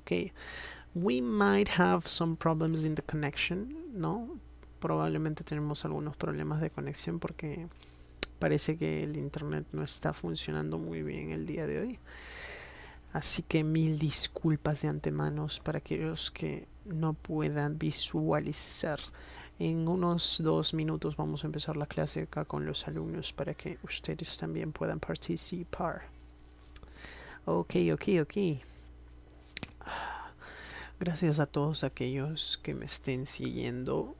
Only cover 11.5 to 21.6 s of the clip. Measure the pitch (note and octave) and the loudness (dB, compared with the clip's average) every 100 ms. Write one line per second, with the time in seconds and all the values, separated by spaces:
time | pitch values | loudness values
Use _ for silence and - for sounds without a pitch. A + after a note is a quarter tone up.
11.5 | D3+ D3+ D3 A#3 B3 - - - - - | -4 -2 -2 -4 -6 -12 -16 -14 -14 -12
12.5 | - - - - - - D#3 - - E3 | -12 -14 -16 -16 -16 -6 0 4 4 4
13.5 | D#3+ D#3 D#3+ D#3+ D#3 D#3 - - - E3+ | 2 4 4 4 4 4 4 2 2 2
14.5 | D3+ - D3 D3+ D3+ D3+ D3+ D3+ D3 D3+ | 4 2 2 0 0 0 0 0 0 -4
15.5 | - - D#3 - D3+ D#3+ D#3+ - - D#3 | -4 -4 -4 -2 -2 -2 -2 -4 -2 -4
16.5 | D3 - - G#3 D#3+ D#3+ D#3 - D#3 D3+ | -4 -8 -16 -6 0 0 0 -2 0 0
17.5 | D3 D3 D#3 D#3 D3+ - - D#3 D3+ D3+ | 0 0 0 0 0 0 0 2 2 2
18.5 | D3+ - - E3 D3 - - - - - | 0 2 2 2 -2 -6 -14 -16 -14 -16
19.5 | - E3 E3 E3 F3+ F3+ E3+ - - D#3+ | -2 0 2 2 4 4 4 4 4 4
20.5 | D#3+ D#3+ D#3+ D#3 D#3+ D#3+ D3+ D3+ D3+ D3+ | 4 4 2 0 0 -2 0 -2 0 -2
21.5 | D#3 | -2